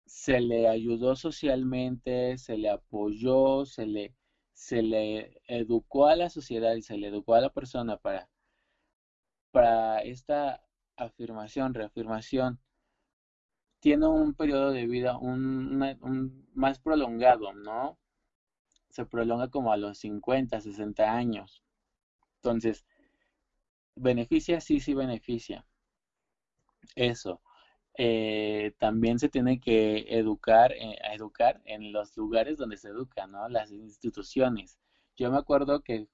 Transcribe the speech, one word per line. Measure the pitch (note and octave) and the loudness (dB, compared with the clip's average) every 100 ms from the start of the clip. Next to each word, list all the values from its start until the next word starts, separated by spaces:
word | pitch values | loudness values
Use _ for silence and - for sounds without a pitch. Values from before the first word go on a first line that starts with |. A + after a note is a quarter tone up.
| _ | _
se | - - B2+ | -8 0 2
le | A#2+ A#2 A2+ | 4 4 4
ayudó | A2+ A2+ A#2 B2+ | 4 0 0 0
socialmente, | C3 E3 D3+ D3+ C3 C3 B2+ B2+ B2+ - B2+ B2 B2+ | 0 -4 -4 -2 0 0 -2 -4 -4 -4 -2 -2 -4
se | B2+ A2 | -6 -2
le | G#2+ | -2
apoyó, | - - G#2+ G#2 G#2+ B2 C3 C3+ C3+ | -2 -4 -4 -4 -2 2 4 4 2
se | C#3 - A2 | -2 -8 -8
le, | G#2 G2+ - _ _ _ | -6 -10 -14 _ _ _
se | - - A#2+ | -20 -4 -2
le | A2+ A2 G#2+ G#2+ - - - | 0 0 -2 -4 -8 -16 -8
educó | A#2+ A2 A#2 - C#3 D3 | -6 0 -2 0 4 6
a | D#3+ | 6
la | F3 | 2
sociedad | D#3 C3+ A#2 A2+ | -6 -8 -2 0
y | A2+ | 0
se | A2 G#2 | -4 -8
le | G2+ | -6
educó | G#2 G2 | -6 4
a | A#2 | 4
la | C3+ | 4
persona | - B2+ C3 A#2 G#2 | -2 -8 -6 -6 -6
para, | G2 F#2+ - _ _ _ _ _ _ _ _ _ _ _ _ | -6 -6 -8 _ _ _ _ _ _ _ _ _ _ _ _
para | C3 A#2 A2+ A2+ A2 | 4 6 6 2 -2
esta | G#2+ B2+ - D3 C#3+ - _ _ _ - | -4 -10 -4 -2 -2 -6 _ _ _ -12
afirmación, | A#2 - A#2 A2 G#2+ C#3 C3 | -12 -10 -12 -12 -10 -4 -4
reafirmación, | A#2 G#2 - A2 A2 - C3+ B2+ B2 _ _ _ _ _ _ _ _ _ _ _ _ | -4 -6 -8 -6 -6 -4 -2 -2 -4 _ _ _ _ _ _ _ _ _ _ _ _
tiene | - D4 D#3 | 4 4 4
un | D#3 D3+ | 4 2
periodo | C#3+ D#3 C3+ C#3 | 0 0 2 2
de | C3 A#2 | 0 -2
vida | B2 B2 B2 | -2 -2 -2
un, | B2+ B2+ C3 C3 C3+ | -4 -2 -2 -2 -2
una, | C#3 C3+ C3+ | -2 -2 -4
un | C3 C3 C3 - _ | -6 -4 -4 -8 _
más | C3 C3 C#3 | -2 -2 0
prolongado, | D#3+ D#3 B2+ A#2 B2 A#2+ G2+ | 0 2 2 4 6 6 2
¿no? | G2 G#2 A2+ C#3 D#3+ _ _ _ _ _ _ _ _ _ | -8 -8 -6 -6 -8 _ _ _ _ _ _ _ _ _
Se | - A#2 | -12 -6
prolonga | A#2 A#2 A#2 C3 | -2 -2 0 -2
como | C#3+ A#2+ | -2 0
a | G#2+ | 0
los | G#2 G2+ | -2 -8
cincuenta, | G#2+ G#2 A2 C3 B2+ A2 | -10 -8 -2 0 0 -4
sesenta | G#2 G2+ G#2+ G#2+ G#2+ | -8 -8 -6 0 0
años. | A#2 A#2+ G#2 G2 _ _ _ _ _ _ _ _ _ | 2 -2 -4 -8 _ _ _ _ _ _ _ _ _
Entonces, | B2 A#2 A2+ G#2+ _ _ _ _ _ _ _ _ _ _ _ - | -2 0 0 -2 _ _ _ _ _ _ _ _ _ _ _ -2
¿beneficia? | B2+ A#2+ A#2 D#3+ D#3 E3+ | 2 2 2 0 2 -2
Sí, | - D3+ | 0 0
sí | C3+ | 0
beneficia. | C3+ C3 A2+ - A#2 - F#2+ - _ _ _ _ _ _ _ _ _ _ _ - - | -2 -2 -4 -6 -8 -8 -14 -16 _ _ _ _ _ _ _ _ _ _ _ -16 -2
Eso. | B2 A#2 - F2 _ _ _ _ _ - | 0 0 -6 -10 _ _ _ _ _ -2
Eh, | A#2+ A2+ A2 G#2+ G#2+ G#2+ G#2 - | 0 2 0 -2 -2 -2 -4 -2
también | A2 A2 A2+ A#2+ | 0 2 2 2
se | C#3+ | 0
tiene | C3+ B2 B2+ | 2 2 0
que | B2 A2 A2 G#2+ A2 A2+ | 2 4 4 0 0 0
educar, | G#2+ G#2 - A2 B2+ | 0 0 6 8 8
eh, | B2 A2+ G#2+ | 4 -8 -10
a | G#2+ | -10
educar | G#2+ G#2+ - A#2 - | -10 -10 2 2 2
en | - G#2+ G#2 | -6 -14 -8
los | G#2 G#2 - | -6 -6 -8
lugares | G#2+ A2+ C3 D3+ | -2 0 0 -4
donde | A#2+ G#2 | -8 -10
se | G#2+ | -14
educa, | G#2+ B2+ - F#2+ | -12 -10 -10 -12
¿no? | G2 A2+ | -10 -6
Las | A#2+ G#2+ | -4 -6
instituciones. | G#2 A2 G2+ A#2 G#2 G2 C3+ B2+ A2 F#2+ _ _ _ _ - | -10 -20 -12 -10 -10 -6 0 0 0 -8 _ _ _ _ -6
Yo | B2 | -2
me | C3+ | 0
acuerdo | - C#3+ C#3 C#3+ | 2 2 2 0
que | - A2+ G#2+ | -2 -6 -8